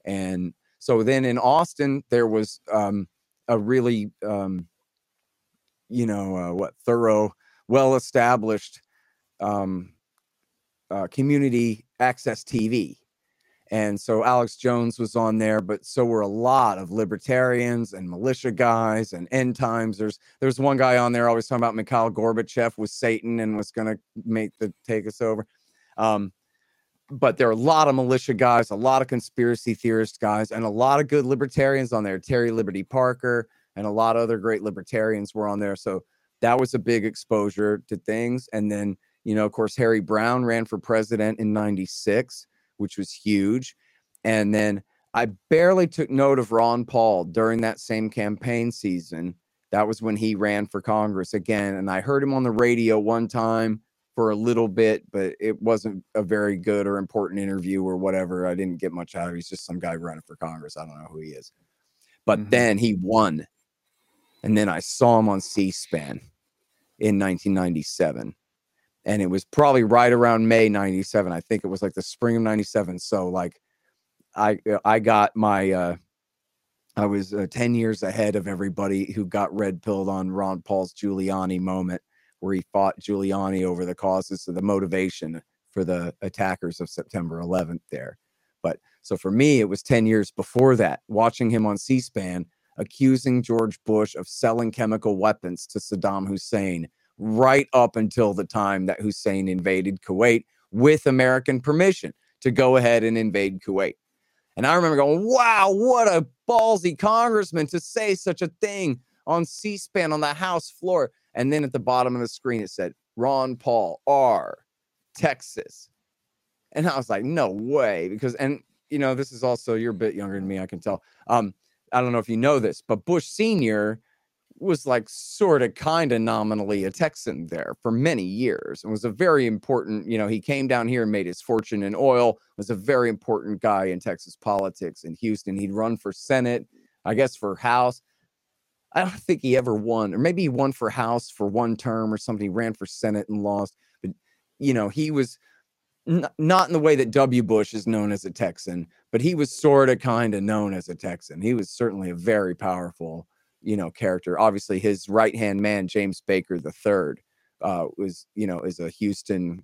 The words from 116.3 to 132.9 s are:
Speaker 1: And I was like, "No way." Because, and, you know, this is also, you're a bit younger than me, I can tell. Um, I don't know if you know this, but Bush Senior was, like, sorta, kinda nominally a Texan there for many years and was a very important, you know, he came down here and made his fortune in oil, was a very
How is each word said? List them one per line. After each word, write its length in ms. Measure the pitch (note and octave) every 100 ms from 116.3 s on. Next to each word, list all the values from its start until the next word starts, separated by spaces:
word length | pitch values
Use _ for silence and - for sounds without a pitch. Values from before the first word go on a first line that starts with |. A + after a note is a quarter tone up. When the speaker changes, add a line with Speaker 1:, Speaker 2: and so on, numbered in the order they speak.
| _ _ _ _
Speaker 1:
And 160 | - E3+
I 80 | C3+
was 140 | A#2
like, 140 | G2+
"No 260 | B2+ E3 A2+
way." 580 | G2+ A#2 C#3+ A#2 F#2 F2+
Because, 260 | G#2+ C3 A#2
and, 240 | C3+ C#3+ _ _ -
you 100 | D3
know, 160 | C3+
this 160 | C3 C#3
is 140 | A#2+
also, 300 | B2+ A#2 -
you're 180 | A2+ A#2
a 20 |
bit 200 | G2 A2
younger 220 | G2 G2+ G2
than 120 | F#2+
me, 100 | F#2+
I 80 | F#2
can 140 | F2+
tell. 220 | G#2 F#2+ _ _ -
Um, 240 | A#2 G#2 - _ _ -
I 80 | B2
don't 120 | B2
know 60 | A#2+
if 100 | A2
you 60 | A2+
know 220 | C3+ C#3+
this, 240 | A2 -
but 220 | - G#2+
Bush 220 | - F3 -
Senior 760 | - A3 G3+ A#2 G#2+ G#2+ A2+ _ _ _ _ _ -
was, 280 | F#3+ D#3+ C#3
like, 220 | B2 G#2+
sorta, 640 | - - - G3+ D3 A#2+
kinda 480 | - D#3 E3 D3+ A#2+
nominally 640 | A2+ A2 G#2+ G#2+ G2+ G#2
a 60 | F#2+
Texan 560 | - D#3+ - - D2 E2
there 280 | E2 - -
for 80 | A#2+
many 320 | A2+ D#3 C3
years 600 | F#2 G2+ B2 - - C#2+
and 80 | G#2
was 120 | G#2+
a 60 | A#2
very 360 | G#2 F3+ D3 A#2+
important, 600 | G#2+ - B2+ E2 G#2+ E2+
you 120 | A2+
know, 100 | G#2
he 100 | A2
came 300 | - C#3 C3+
down 180 | B2+ A#2
here 160 | B2
and 80 | A2
made 160 | G#2 F2
his 140 | F2
fortune 420 | - A2+ G#2+ G#2+
in 120 | G2+
oil, 440 | G#2 C3+ B2 A#2+ G#2 _ -
was 100 | G2+
a 60 |
very 340 | G#2 G#2+